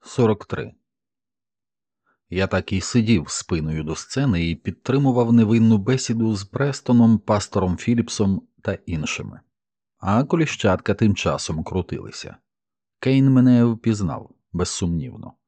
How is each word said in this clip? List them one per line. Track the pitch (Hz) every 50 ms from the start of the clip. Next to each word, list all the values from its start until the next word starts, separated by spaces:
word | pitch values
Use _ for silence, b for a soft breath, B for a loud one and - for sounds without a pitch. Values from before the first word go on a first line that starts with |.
| _
Сорок | - - - 123 110 107 - -
три. | _ - - - - - _ _ _ _ _ _ _ _ _ _ _ _ _ _ _ _ _ _ _ _ _ _ _ _ _ _ _ _ _ _ _
Я | - 90 95
так | 92 - 92 87 -
і | 101 95
сидів | 92 - - 120 113 107 117 87 73 -
спиною | - - - - 90 82 76 78 78 78 78
до | 76 78
сцени | - - _ - 127 139 139 101 85 85 82
і | 82
підтримував | - _ - 92 _ _ - 127 139 143 135 123 123 120 117
невинну | 117 120 113 104 113 117 110 110 113 104
бесіду | 98 117 131 131 - - 117 113 113 110 110
з | 95 98
Престоном, | _ - 135 139 143 135 - _ - 123 120 117 113 113 104
пастором | _ - 110 101 - - - 101 95 92 90
Філіпсом | 85 - - 120 117 117 117 - - 107 98 98 87 - _ _ _
та | _ - 98 - _
іншими. | - 87 78 - - - - - 50 50 - _ _ _ _ _ _ _ _ _ _ _ _
А | - 95 101 117 135
коліщатка | 135 - 170 160 147 - - - 104 92 90 - - 101
тим | - 117 107 98
часом | - - 92 71 71 - - 82 78 82
крутилися. | - - 92 85 - - - - - - - - - - _ _ _ _ _ _ _ _ _ _ _ _ _
Кейн | - 131 135 135 135 135
мене | 131 127 123 127 123 120 120
впізнав, | 120 113 110 - 113 110 101 101 82 67 107 - - _ _ _ _
безсумнівно. | - 85 87 - - - 98 87 85 82 71 - - 55 - - - _ _